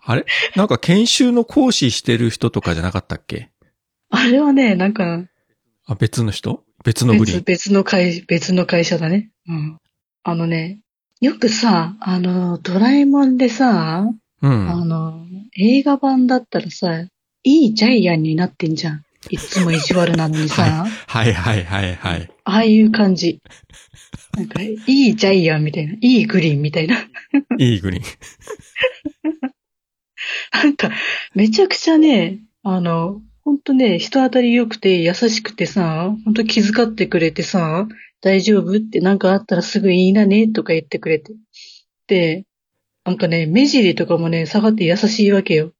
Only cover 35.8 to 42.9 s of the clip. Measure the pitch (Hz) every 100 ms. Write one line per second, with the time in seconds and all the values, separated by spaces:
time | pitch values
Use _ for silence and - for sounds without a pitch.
35.8 | 170 156 180 214 220 220 220 - 202 226
36.8 | 233 220 220 175 165 156 160 196 165 160
37.8 | 220 - - _ 190 196 190 208 170 202
38.8 | 220 - 180 196 185 196 - 180 175 214
39.8 | 190 180 185 202 202 202 220 220 - 165
40.8 | 156 - - 156 - 220 _ - - -
41.8 | _ _ _ 190 170 160 196 _ _ _
42.8 | _